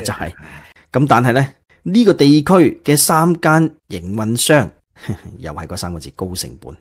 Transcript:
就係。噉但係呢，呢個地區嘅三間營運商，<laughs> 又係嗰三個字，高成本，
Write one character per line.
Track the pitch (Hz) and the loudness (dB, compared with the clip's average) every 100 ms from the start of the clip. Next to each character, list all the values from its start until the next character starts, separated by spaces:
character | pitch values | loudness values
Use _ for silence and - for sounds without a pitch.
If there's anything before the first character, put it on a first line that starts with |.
就 | - | -10
係。 | - 82 - 78 76 - _ _ | -8 -12 -12 -20 -20 -20 _ _
噉 | 127 135 | -2 2
但 | 117 | 2
係 | 123 | 4
呢， | 123 139 _ _ _ | 2 -2 _ _ _
呢 | 170 208 214 | -2 2 2
個 | 165 | 4
地 | 143 151 | 4 4
區 | 143 185 143 - | 4 4 4 0
嘅 | - 147 | -2 0
三 | - 160 170 160 | 2 2 0 0
間 | 160 160 160 - _ | 2 2 0 -4 _
營 | 92 90 107 | -12 -8 -6
運 | 110 117 | -4 -4
商， | - 151 98 - _ _ - | 2 2 0 -10 _ _ -12
<laughs> | - - - | -12 -14 -16
又 | 78 | -14
係 | 76 82 | -14 -12
嗰 | 90 | -10
三 | 87 | -10
個 | 85 | -10
字， | 69 - | -14 -12
高 | 92 | -10
成 | 90 - - | -8 -12 -16
本， | - 73 | -20 -20